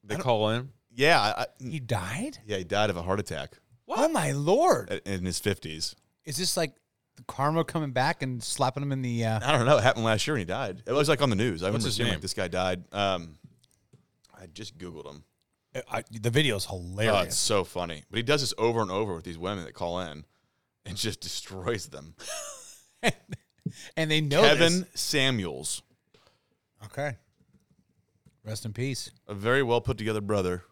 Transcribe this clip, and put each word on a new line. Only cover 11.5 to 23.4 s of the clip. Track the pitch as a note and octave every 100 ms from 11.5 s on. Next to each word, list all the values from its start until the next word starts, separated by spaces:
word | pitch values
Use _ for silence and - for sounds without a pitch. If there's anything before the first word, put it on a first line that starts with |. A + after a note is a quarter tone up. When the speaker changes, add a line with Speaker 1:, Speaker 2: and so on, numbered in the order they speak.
| E2
Speaker 2:
I | F2+
Speaker 1:
What's | A2+
Speaker 2:
remember | A#2
Speaker 1:
his | A2
Speaker 2:
seeing, | A#2+
Speaker 1:
name? |
Speaker 2:
like, | F2+
this | F#2
guy | - F#2
died. | F2+ F#2 F#2 -
Um, | G2+ G2 F#2 E2 D2+ - _ _ _ _ _ _ _ _
I | - F#2
just | D#2+ G#2 D#2+
Googled | F2+ D#2 C#2+
him. | C#2+ C#2+ _ _ _ _
Speaker 3:
I, | B2+ -
I, | A2 -
the | A2+ A2+
video's | A#2+ D3 G#2 -
hilarious. | F#2 F2 F#2+ A2+ G2+
Speaker 2:
Oh, |
it's | F2+ -
so | - G#2+
funny. | F2 F2+ F2 D#2 -
But | G#2+
he |
does | A#2 D3
this | C3 -
over | A2+ A#2
and | G2+
over | G2 G#2+
with | E2+
these | E2 E2
women | F2+ G2+
that | D2+
call | - F2 F2
in | F2 D2 D#2 _ _ _ _ _
and | - F#2+
just | A2+ F#2
destroys | - - - F#2+ G2 A2+ E2
them. | C#2 D2+ - - D#5 - C#5+ - - _ _
Speaker 3:
<laughs> | A#3+ - _ -